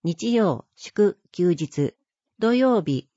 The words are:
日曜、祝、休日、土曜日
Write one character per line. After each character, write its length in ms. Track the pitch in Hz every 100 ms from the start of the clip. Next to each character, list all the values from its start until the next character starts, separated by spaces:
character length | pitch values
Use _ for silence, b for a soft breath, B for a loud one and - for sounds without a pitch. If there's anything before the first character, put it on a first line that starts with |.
日 280 | 170 165 226
曜、 340 | 233 196 123 _ _
祝、 420 | - - 208 - _
休 220 | - 180
日、 400 | 160 156 - 143 _ _ _ _ _
土 160 | 220
曜 280 | 247 262 233
日 260 | 151 131 -